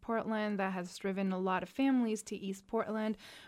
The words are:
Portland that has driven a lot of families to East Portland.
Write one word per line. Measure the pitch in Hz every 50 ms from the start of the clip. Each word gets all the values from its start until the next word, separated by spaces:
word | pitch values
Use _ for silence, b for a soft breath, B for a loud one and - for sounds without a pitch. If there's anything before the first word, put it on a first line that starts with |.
Portland | - - 226 226 - 220 220 214 214 208 208 196
that | 190 190 185
has | 185 180 180 -
driven | - - 196 190 196 196 190
a | 185 185
lot | 190 190 185 175 180
of | -
families | - - 269 269 262 247 240 220 220 214 -
to | - 208
East | 190 196 190 196 196 -
Portland. | - 233 226 233 - 214 220 214 220 220 B B B B B B